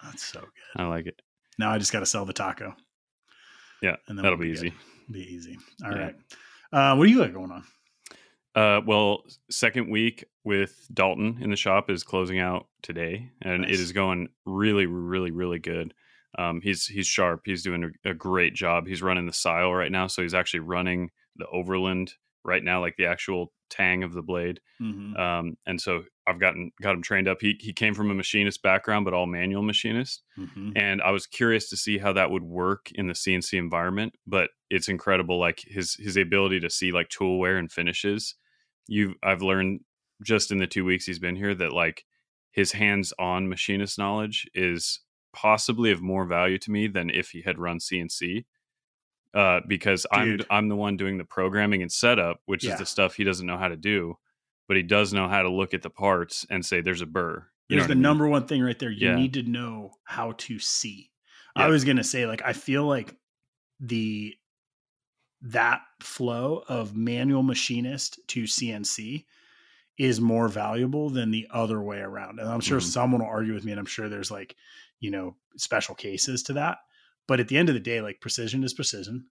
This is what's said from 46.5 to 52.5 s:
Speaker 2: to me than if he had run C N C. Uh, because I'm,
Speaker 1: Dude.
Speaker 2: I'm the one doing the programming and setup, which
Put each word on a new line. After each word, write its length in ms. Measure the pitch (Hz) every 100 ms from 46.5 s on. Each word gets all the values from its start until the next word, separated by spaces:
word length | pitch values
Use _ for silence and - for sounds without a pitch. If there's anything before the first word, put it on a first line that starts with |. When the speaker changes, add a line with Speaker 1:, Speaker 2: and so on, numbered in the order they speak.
| 95
Speaker 2:
to 140 | -
me 160 | 104 107
than 220 | 95 85
if 200 | - -
he 120 | 85
had 160 | 95 82
run 200 | 87 85
C 200 | - 92
N 100 | 85
C. 360 | - 87 104 - _ _ _ _ _ _ _ _
Uh, 280 | 104 95 90
because 400 | 87 92 104 95 -
I'm, 140 | 101
Speaker 1:
Dude. 200 | 110 104 -
Speaker 2:
I'm 180 | 104 107
the 80 |
one 220 | 104 104 95
doing 200 | 98 95
the 60 |
programming 580 | 85 - 95 101 104 98
and 80 | 87
setup, 520 | - 120 117 85 85
which 180 | -